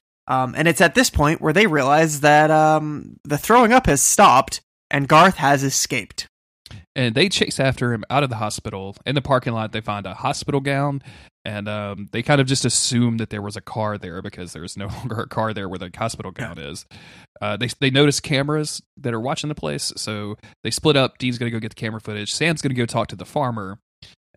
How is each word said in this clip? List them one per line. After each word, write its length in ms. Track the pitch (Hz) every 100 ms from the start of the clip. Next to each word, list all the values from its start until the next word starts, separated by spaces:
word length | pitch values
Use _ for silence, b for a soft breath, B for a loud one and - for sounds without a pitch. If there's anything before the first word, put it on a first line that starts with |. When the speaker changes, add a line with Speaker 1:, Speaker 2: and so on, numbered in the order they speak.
| _ _ -
Speaker 1:
Um, 280 | 131 127 -
and 100 | 160
it's 120 | 165
at 140 | -
this 160 | - 262
point 300 | - 147 165
where 120 | 156
they 140 | 156 214
realize 540 | 151 131 147 160 147
that, 300 | 151 151 156
um, 680 | 156 156 156 151 147 53 -
the 140 | - 147
throwing 340 | - 233 226
up 140 | 247 254
has 160 | 139
stopped 580 | - - 196 127 - - _ _ -
and 160 | 143 135
Garth 280 | 156 185 -
has 260 | 139 143
escaped. 640 | 135 - - 131 95 - - _ _ _ - B B -
Speaker 2:
And 180 | 123
they 140 | 110 196
chase 320 | - 220 -
after 320 | 135 127 123
him 100 | 117 -
out 140 | 131
of 40 | 143
the 60 | 117
hospital. 600 | 107 - 110 98 98 98 -
In 80 |
the 80 | 143
parking 300 | 131 127 131
lot, 180 | 113 110
they 80 | 110
find 240 | 110 104
a 100 | 98
hospital 460 | 90 135 143 - 139
gown, 400 | 139 139 143 139 B 104 B _
and, 220 | - 104 104
um, 400 | 104 101 101 101
they 100 | 117
kind 180 | 120 147
of 40 | 131
just 160 | 139
assume 540 | 123 - - 120 120 113
that 120 | 110
there 100 | 107
was 160 | 101 104
a 40 |
car 340 | - - 107 104
there 240 | 92 87
because 320 | 101 - 90
there's 240 | - 87 -
no 100 | 98
<laughs> 100 | -
longer 220 | 127 110
a 80 | -
car 260 | - 110
there 140 | 107 98
where 100 | 90
the 120 | 92 -
hospital 360 | 117 - 95
gown 260 | 92 120 85
is. 260 | 71 73 - B B B B -
Uh, 160 | 104 104
they, 120 | 120 -
they 100 | 139
notice 280 | 131 147 139
cameras 600 | - 135 143 156 151 - _ _
that 160 | 135
are 60 | 113
watching 280 | 120 160 151
the 60 |
place, 380 | 151 156 143 - -
so 400 | - 107 104 107 b b
they 60 | -
split 260 | - 156 143
up. 200 | 127 -
Dean's 200 | 127 120
gonna 140 | 120
go 80 | 113
get 100 | 110
the 40 | -
camera 240 | 113 110
footage. 320 | 110 104 104
Sam's 260 | - 156 156
gonna 140 | 143
go 100 | 123 120
talk 200 | 120 104
to 80 | 95
the 80 |
farmer, 540 | 90 151 131 113 95 98 _ _ b b _